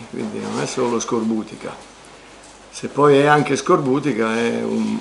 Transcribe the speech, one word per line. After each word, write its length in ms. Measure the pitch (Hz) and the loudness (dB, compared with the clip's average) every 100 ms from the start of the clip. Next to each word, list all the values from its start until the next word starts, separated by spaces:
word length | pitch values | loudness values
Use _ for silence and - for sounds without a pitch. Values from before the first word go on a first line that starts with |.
| - | -14
quindi 300 | 123 110 107 | -10 -8 -8
non 200 | 104 110 | -8 -6
è 60 | 143 | -6
solo 320 | - 123 117 | -4 -2 -2
scorbutica. 720 | - 117 110 110 104 - - - - - - - - - - - - | -2 -2 -2 -2 -6 -12 -14 -14 -18 -20 -20 -20 -20 -20 -20 -20 -20
Se 180 | - 123 | -12 -6
poi 300 | - 147 139 | 2 6 6
è 80 | 147 | 6
anche 280 | 151 143 | 4 2
scorbutica 840 | 135 - 180 143 139 147 110 110 113 | 0 2 2 2 0 0 0 0 0
è 260 | 117 117 | 0 -2
un 340 | 113 113 110 110 | -2 -2 -2 -4